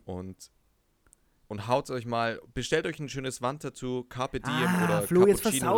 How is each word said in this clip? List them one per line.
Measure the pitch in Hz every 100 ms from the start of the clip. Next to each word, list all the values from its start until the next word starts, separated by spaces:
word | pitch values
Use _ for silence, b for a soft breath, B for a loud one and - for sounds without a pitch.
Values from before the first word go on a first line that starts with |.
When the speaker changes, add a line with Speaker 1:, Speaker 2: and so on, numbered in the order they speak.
Speaker 1:
Und, | - 92 92 92 - _ _ _ _ _ _ _ _ _ -
und | 104 101
haut | 127 143
euch | 127 117
mal, | 117 113 110 -
bestellt | - 120 160 170
euch | 147
ein | 143
schönes | 135 131 -
Wandtattoo, | 123 147 143 - 127 123
Carpe | 123 127 131 131
diem | 127
Speaker 2:
Ah, | - 175 180
Speaker 1:
oder | 175 170
Speaker 2:
Flo, | - 175 196
jetzt | 185
Speaker 1:
Cappuccino, | 226 233 -